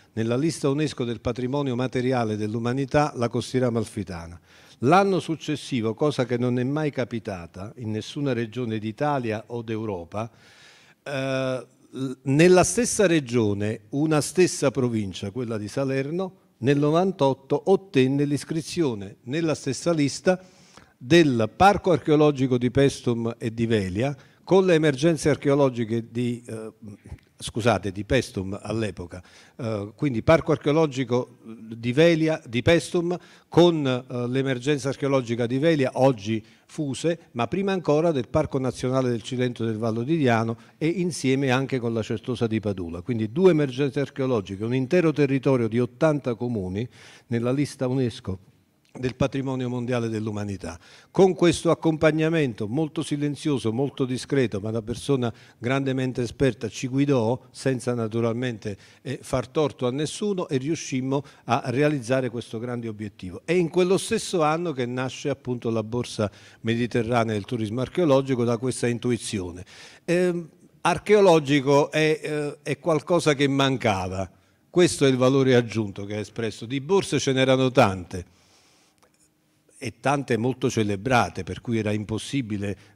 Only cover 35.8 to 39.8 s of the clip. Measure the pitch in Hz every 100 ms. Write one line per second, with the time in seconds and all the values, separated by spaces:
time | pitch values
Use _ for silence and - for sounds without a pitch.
35.8 | 127 - 131 117 98 110 - _ _ -
36.8 | 147 123 156 165 - 117 117 175 196 190
37.8 | 156 147 170 143 117 156 147 139 131 -
38.8 | 127 131 127 117 - 123 127 117 113 107